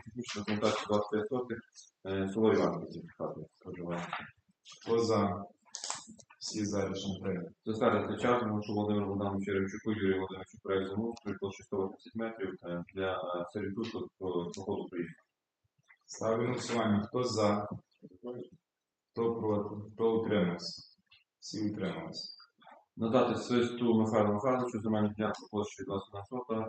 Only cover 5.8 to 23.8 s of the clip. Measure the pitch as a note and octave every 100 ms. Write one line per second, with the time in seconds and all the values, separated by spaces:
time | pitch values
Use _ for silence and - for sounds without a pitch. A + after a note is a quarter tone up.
5.8 | - - - - - - - G#2+ G2+ G2+
6.8 | F#2+ F#2+ G2 F#2+ G2 F2+ E2+ - A2+ A2
7.8 | A2+ G#2 G2+ G#2 B2 B2 G#2+ G#2+ G#2+ G#2
8.8 | G#2 G#2 G2 G2+ G2+ G2 G2 G2 G2 G#2+
9.8 | A2 G2+ F#2+ F#2+ F#2+ F#2+ - - G2 F#2+
10.8 | F#2+ G2+ A#2 A#2 G#2 G2 G2 - - G2+
11.8 | F#2+ - - A2 A2+ A2+ F#2+ F2+ F2 F2
12.8 | F2 F#2+ F#2+ F2+ F2+ F2 F2 G#2 G2 G#2
13.8 | A2 - F2+ _ F#2+ F2 F2 G2+ G#2 F#2
14.8 | F2+ F2 E2 - _ _ _ _ _ _
15.8 | _ - _ - A2 A2+ B2 B2+ - A#2
16.8 | G#2+ G#2 - B2+ A#2+ A2 G#2 G#2 - -
17.8 | _ _ - - B2 B2 - - _ _
18.8 | _ _ _ A#2 A#2 A2+ G#2+ G#2 G#2 G#2
19.8 | - - A2+ A2 G#2 G2+ F2 F2 - -
20.8 | - _ _ - _ _ - A2 G#2 F#2+
21.8 | F2+ E2 D#2+ - - - - _ - -
22.8 | _ - A2 B2 A#2 G#2+ - A#2+ A#2+ -